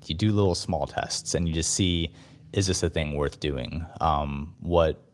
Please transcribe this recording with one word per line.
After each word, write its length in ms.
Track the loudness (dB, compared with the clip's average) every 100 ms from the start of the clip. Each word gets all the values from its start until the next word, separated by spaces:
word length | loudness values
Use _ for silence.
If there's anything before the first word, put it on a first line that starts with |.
| -8
you 80 |
do 180 | 0 2
little 220 | 4 2
small 320 | 2 -2 -2 -2
tests 480 | -4 -4 -6 -2
and 140 | 0 0
you 80 | 0
just 180 | 0
see, 400 | 0 2 0 -2 -8 -20 -20 -4
is 140 | -2 0
this 160 | 0
a 60 | 0
thing 260 | -2 -2 -2
worth 260 | -2 -2
doing? 440 | -4 -4 -6 -8 -8 0
Um, 560 | 2 2 0 -4 -8 -8
what 420 | 2 4 4 2 -10